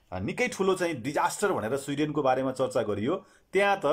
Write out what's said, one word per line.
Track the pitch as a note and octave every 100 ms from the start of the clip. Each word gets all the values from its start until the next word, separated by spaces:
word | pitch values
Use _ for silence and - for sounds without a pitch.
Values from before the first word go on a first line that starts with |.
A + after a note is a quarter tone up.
| _
अ, | F#2
निकै | G2 - B3
ठुलो | - F#3+ F3+
चाहिँ | F3 D3
डिजास्टर | A2+ D3 C#3 - G3+
भनेर | C#3 G#2+ C#3
स्विडेनको | D3 C#3+ D3+ D3
बारेमा | C3+ C3 C3
चर्चा | B2+ B2+ C3
गरियो, | G#2 G2+ A#2 F#3+ - _ _
त्यहाँ | F#3+ G3+ G3
त | C#3+